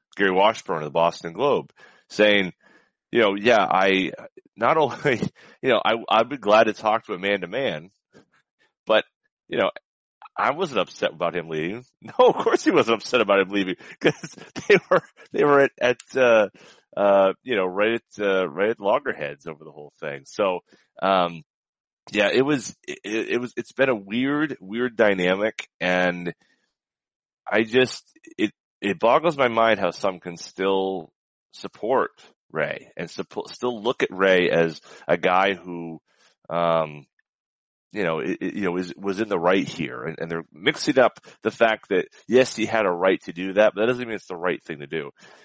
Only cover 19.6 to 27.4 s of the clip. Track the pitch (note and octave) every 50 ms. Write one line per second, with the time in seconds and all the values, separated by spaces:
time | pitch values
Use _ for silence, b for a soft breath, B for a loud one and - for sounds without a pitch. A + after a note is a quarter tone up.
19.6 | D#2+ D#2 D2 D2+ D2+ D2 _ - E2 D2+ C#2+ C#2 C#2 - - - G#2 F#2+ F#2 F2
20.6 | - b b b b b b - - F#2+ G2 F#2 F2 E2+ E2+ E2 - _ _ _
21.6 | _ _ _ _ _ _ _ _ _ - - G#2 G2+ G2 F#2+ B2 C3+ C#3+ D3+ B2+
22.6 | G#2+ - - _ _ - C#2+ - - G2+ G#2+ A2+ G2+ - A2 A#2+ B2 A#2+ - -
23.6 | A#2 - - - C3+ C3+ B2 G#2 G2 G2 G#2+ B2 C3 C#3 D3 D3 D#3 D3 C3+ -
24.6 | F#2+ F#2+ G#2+ A#2 B2 B2 A2+ G#2 A2+ G#2 G2 F#2 F2+ F2+ F#2+ G2 G#2 A2 - -
25.6 | - - _ - E2+ F2+ F2+ F2+ F2+ F2+ F2 F2 F2 F2 - _ _ _ _ _
26.6 | _ _ _ _ _ _ _ _ _ _ _ _ _ _ _ _